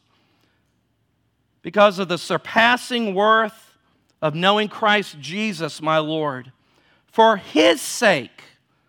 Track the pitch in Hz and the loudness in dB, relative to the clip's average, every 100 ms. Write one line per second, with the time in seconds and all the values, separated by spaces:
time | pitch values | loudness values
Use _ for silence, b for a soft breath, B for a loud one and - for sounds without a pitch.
0 | _ _ _ _ _ _ _ _ _ _ | _ _ _ _ _ _ _ _ _ _
1 | _ _ _ _ _ _ 165 190 208 185 | _ _ _ _ _ _ -6 4 4 4
2 | 180 170 - 160 - 233 226 247 - 240 | -4 -6 -4 -6 -2 2 2 2 -2 -6
3 | 220 185 214 220 220 - _ _ _ _ | -4 0 2 2 0 -6 _ _ _ _
4 | _ _ 156 151 185 208 214 - 214 208 | _ _ -6 0 2 2 0 -2 0 0
5 | 196 151 139 185 220 170 160 - 156 160 | -2 -12 -14 -8 -6 -6 -10 -8 -2 0
6 | 156 160 151 127 123 _ _ _ _ _ | 0 -4 -6 -8 -14 _ _ _ _ _
7 | _ - 226 208 - 302 311 294 - - | _ 2 4 2 -2 2 2 2 -4 -2
8 | 226 160 117 - - _ _ _ | 0 0 -2 -16 -20 _ _ _